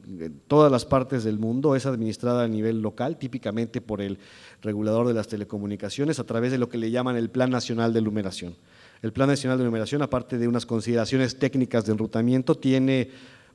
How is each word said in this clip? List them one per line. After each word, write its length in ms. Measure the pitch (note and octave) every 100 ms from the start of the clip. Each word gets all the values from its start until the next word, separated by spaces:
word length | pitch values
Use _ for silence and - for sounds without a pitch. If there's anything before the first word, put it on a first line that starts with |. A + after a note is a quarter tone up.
| - F2+
en 220 | D#2+ C#2 _
todas 240 | D3 D3+
las 140 | B2 -
partes 380 | C3+ B2+ C3
del 140 | A2 G#2+
mundo 380 | A2 B2 D3+ C3+
es 100 | C3+
administrada 580 | B2+ A2 G#2 B2 B2
a 40 | A#2
nivel 340 | A2 A2 A2+
local, 360 | G#2+ - B2+ D#3+
típicamente 640 | C3 B2 A2 A2 A2+ B2
por 200 | - G2+
el 160 | G2+ G2 - - - -
regulador 460 | G#2+ G#2 G#2+ A2+ A#2+
de 60 |
las 140 | A2+ G2+
telecomunicaciones, 920 | G#2 G2+ G#2 G#2 G2+ G2+ C#3 D3 C#3
a 40 |
través 280 | A2 A#2 B2
de 60 | C3
lo 120 | A#2+
que 80 | A#2+
le 140 | A2+
llaman 260 | A#2+ B2+ A#2+
el 120 | A2+
Plan 200 | B2+ B2+
Nacional 440 | B2+ - A#2 A#2
de 80 | A2+
Numeración. 540 | G#2+ G#2+ F#2+ F#2 F2 E2+ _ - - -
El 100 | A2+
Plan 160 | B2 C3+
Nacional 300 | C#3 C3 C3
de 80 | A#2+
Numeración, 360 | A2+ G#2+ D3
aparte 360 | C#3 B2+ - A#2+
de 100 | A#2+
unas 180 | A#2+ -
consideraciones 720 | A2+ A2+ A#2 A2 C3 B2+ -
técnicas 480 | C3+ C3+ B2 A#2 G#2
de 60 |
enrutamiento, 640 | G#2+ A2 A2+ A#2+ C3 B2+ D#3
tiene 540 | C3+ C3 C3 C3 B2+ - - - -